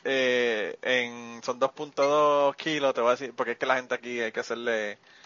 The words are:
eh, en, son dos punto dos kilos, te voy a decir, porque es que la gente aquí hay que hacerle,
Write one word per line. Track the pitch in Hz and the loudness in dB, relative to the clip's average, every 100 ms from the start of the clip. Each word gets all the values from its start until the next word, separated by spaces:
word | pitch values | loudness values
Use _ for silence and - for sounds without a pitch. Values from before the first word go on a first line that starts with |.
eh, | - 135 131 123 120 110 90 - | -2 0 2 2 2 0 -2 -4
en, | - 127 120 120 117 117 | -2 0 -2 -8 -14 -8
son | 117 123 | -6 -2
dos | 131 | -2
punto | - 151 139 139 | -2 -8 0 2
dos | 151 147 143 143 139 | 4 4 4 2 0
kilos, | 160 151 139 | -4 0 0
te | 123 | 2
voy | 120 | 2
a | |
decir, | 123 135 120 | 2 -2 -4
porque | 117 | -4
es | 120 | -2
que | 131 | 0
la | 131 | 0
gente | 123 | 0
aquí | 123 120 123 | -6 -4 -4
hay | 113 | -4
que | 113 | -4
hacerle, | 120 117 120 113 104 101 _ - | -6 -4 -2 -2 -4 -8 _ -20